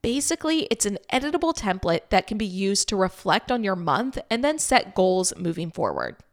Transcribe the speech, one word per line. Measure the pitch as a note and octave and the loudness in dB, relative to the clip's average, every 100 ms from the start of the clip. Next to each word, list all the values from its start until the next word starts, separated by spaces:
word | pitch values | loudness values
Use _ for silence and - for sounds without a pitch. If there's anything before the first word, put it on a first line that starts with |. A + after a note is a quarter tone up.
Basically, | A3 C4 - D#4+ D#4 D#4+ | 0 0 -2 -2 0 0
it's | - A3 G#3 | 0 -2 -2
an | G3+ - | -4 -2
editable | - C#4+ D4+ E4 D#4+ | -2 0 0 0 0
template | G#3 F#3 F3 E3 - | -2 -2 0 0 2
that | G3+ - | 2 2
can | G#3+ | -4
be | G#3+ | -4
used | F#3 G3 G3 - | -2 0 0 0
to | G3+ | 0
reflect | F#3+ - F#3+ F#3+ - | 0 0 0 0 2
on | B3 | -2
your | G#3 F#3 | 0 -2
month | E3 C#3 B3+ - - | 0 0 0 -6 -4
and | A#3 | 0
then | C#4+ D#4 | 0 0
set | - B3+ - | 2 2 2
goals | - F#3 F#3 F#3 - | 2 4 4 0 -2
moving | F3 D#3+ E3 | -6 -4 -6
forward. | E3+ A2 C2+ B1 - _ | -2 -2 -2 -6 -10 _